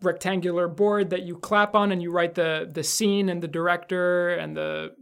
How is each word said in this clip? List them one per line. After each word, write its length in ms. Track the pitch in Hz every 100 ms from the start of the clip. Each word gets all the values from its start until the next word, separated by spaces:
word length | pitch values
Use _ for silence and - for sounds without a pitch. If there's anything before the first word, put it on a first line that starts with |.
rectangular 680 | 185 - 185 190 175 175 175
board 420 | 156 208 208 185
that 120 | 185
you 140 | 175 170
clap 380 | - 208 208
on 160 | 214 202
and 100 | 180
you 120 | 170
write 240 | 175 170 170
the, 340 | 165 156 170
the 120 | 156
scene 440 | 147 - 214 202 190
and 140 | 175
the 60 | 165
director 840 | 165 170 175 175 185 180 180 175
and 220 | 175 156 156
the, 380 | 156 156 156 -